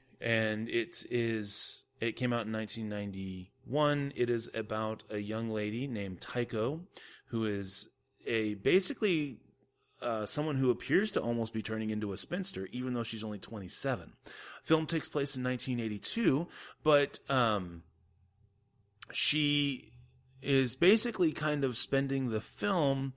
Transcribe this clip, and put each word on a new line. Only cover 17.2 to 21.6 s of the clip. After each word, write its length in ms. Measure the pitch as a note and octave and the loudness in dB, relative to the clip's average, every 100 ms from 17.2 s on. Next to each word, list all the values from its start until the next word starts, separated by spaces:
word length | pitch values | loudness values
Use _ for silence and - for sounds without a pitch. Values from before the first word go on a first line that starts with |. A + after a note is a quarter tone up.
| - | 0
um, 540 | C3+ A#2 G#2 F2+ E2+ - _ _ _ _ _ _ _ _ _ _ _ - | 2 4 2 -2 -10 -16 _ _ _ _ _ _ _ _ _ _ _ -8
she 800 | - - D#3 D3 D3 C#3+ C3+ - - - _ _ - | -2 2 2 4 4 2 -2 -10 -20 -20 _ _ -8
is 360 | - C3+ B2+ - | 2 4 4 4
basically 560 | F3 A3 A#3+ A3+ E3+ | 6 6 4 2 2
kind 320 | D3 D3+ D3 | 2 0 0